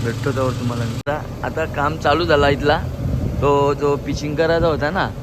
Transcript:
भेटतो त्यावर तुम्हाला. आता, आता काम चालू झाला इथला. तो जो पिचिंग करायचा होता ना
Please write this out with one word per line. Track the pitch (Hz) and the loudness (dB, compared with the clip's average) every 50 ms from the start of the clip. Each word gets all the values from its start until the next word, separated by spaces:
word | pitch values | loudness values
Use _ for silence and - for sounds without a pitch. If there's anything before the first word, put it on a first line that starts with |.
| 113 | -2
भेटतो | 117 113 113 - 143 | -4 -4 -2 -2 -2
त्यावर | 127 131 131 127 | 0 0 0 0
तुम्हाला. | 123 - 123 120 120 117 117 | -2 -2 -4 -4 -2 -2 -4
आता, | 113 113 - - 143 147 151 - - - - - | -4 -4 -4 -4 -4 -4 -4 -6 -8 -8 -6 -6
आता | 131 - 156 160 | -6 -4 -4 -4
काम | 160 - 147 143 147 160 | -4 -2 -2 -2 -2 -2
चालू | 160 - 151 143 160 175 | 0 2 2 2 2 4
झाला | 165 156 143 143 143 | 4 4 6 6 4
इथला. | 143 131 143 147 151 175 190 - - - - - - - - - - - | 2 2 2 2 2 2 0 -4 -6 -4 -2 -2 0 0 0 -2 0 0
तो | 127 143 143 143 143 143 143 | 2 4 4 4 4 2 0
जो | 131 143 143 143 | 0 0 0 0
पिचिंग | 127 127 139 139 143 147 147 147 | 0 -2 -4 -4 -4 -4 -4 0
करायचा | 143 165 160 165 165 170 | 0 2 2 2 2 2
होता | 170 151 131 143 147 | 2 2 0 -2 -2
ना | 180 196 143 110 - - | 0 -2 -2 -2 -4 -8